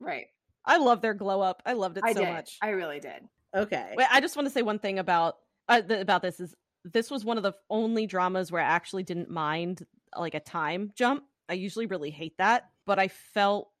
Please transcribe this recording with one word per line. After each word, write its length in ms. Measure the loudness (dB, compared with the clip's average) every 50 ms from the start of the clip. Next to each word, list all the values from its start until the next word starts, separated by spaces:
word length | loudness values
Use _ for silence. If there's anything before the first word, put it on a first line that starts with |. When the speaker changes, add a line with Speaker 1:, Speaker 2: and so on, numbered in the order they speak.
Speaker 1:
Right. 260 | -8 -8 -8 -8 -10 -14 _ _ _ _ _ _ _
Speaker 2:
I 120 | 4 4 6
love 220 | 6 6 4 4
their 140 | 2 -2 -2
glow 260 | -2 -2 -2 0 2
up. 220 | 2 0 0 -2 -4
I 60 | -4 -2
loved 240 | -2 -2 -4 -2 0
it 60 | 0
Speaker 1:
I 80 | 0 2
Speaker 2:
so 80 | 2
Speaker 1:
did. 80 | 0 0
Speaker 2:
much. 300 | -2 -6 -8 -12 -8 -6
Speaker 1:
I 80 | -4 -2
really 300 | -2 -2 -4 -4 -6 -8
did. 280 | -10 -12 -16 -16 -18 -20 _ _ _ _ -2
Speaker 3:
Okay. 400 | -2 0 0 -2 -4 -4 -4 2
Speaker 2:
Wait, 100 | 2 4 6
I 100 | 6 4
just 160 | 4 2 -2
wanna 140 | -2 -4 -2
say 120 | 0 0 0
one 160 | 0 -2 -2
thing 200 | -2 -4 -4 -2
about, 380 | 0 2 2 2 2 2 -2 -6 _ _ _ _ _ 4
uh, 140 | 4 4 4
th-, 180 | 2 -2 -2
about 220 | 2 2 2 2 2
this 180 | -2 -6 -6
is 140 | -12 -14 -14 _ _ _ _ _ _
this 260 | -2 -2 -2 0 0
was 140 | -6 -6 -2
one 120 | -2 -2
of 60 | 0 0
the 120 | -2 -4 -4 _ _
only 360 | -2 0 0 2 0 0 -2
dramas 440 | -2 0 0 0 2 0 0 -2 -2 -2
where 100 | -2 2
I 40 |
actually 360 | 2 2 0 0 -2 -6 -6 -6
didn't 260 | -4 -6 -6 -6 -6
mind, 540 | -4 -4 -2 -2 -2 -2 -2 -4 -6 -8 -12 _ _ _ _ _ -8
like, 180 | -6 -6 -6 -6
a 60 | -8
time 520 | -10 -8 -6 -4 -2 -2 -2 -4 -6 -8 -2
jump. 280 | 0 2 2 2 0 -4 _ _ _ _ -8
I 60 | -6
usually 320 | -6 -6 -6 -6 -6 -6
really 240 | -4 -4 -6 -6 -8
hate 260 | -8 -8 -12 -12 -4 0
that, 320 | 2 4 4 2 0 _ _ _ _
but 120 | 0 2 2
I 100 | 2 0
felt 600 | 0 -10 -20 -6 0 2 4 4 2 0 -2 -8 _ _